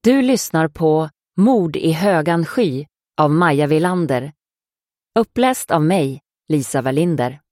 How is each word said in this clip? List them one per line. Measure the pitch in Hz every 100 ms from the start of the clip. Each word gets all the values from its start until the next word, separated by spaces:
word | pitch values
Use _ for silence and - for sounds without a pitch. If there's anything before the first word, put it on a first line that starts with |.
Du | 226 277
lyssnar | 254 269 - 160 160
på | - 160 156 156 _ _ -
Mord | 208 240 170 151
i | 165
högan | 160 202 175 156 170 165
sky | - 202 131 151 _ _ -
av | 151
Maja | 156 170 143 147
Villander. | 156 180 180 160 127 139 _ _ _ _ _ _ _ _ 226
Uppläst | 226 - 254 254 -
av | 160
mig, | 156 190 135 135 _ _ _
Lisa | 151 123 139
Wallinder. | 131 139 175 147 123 139 _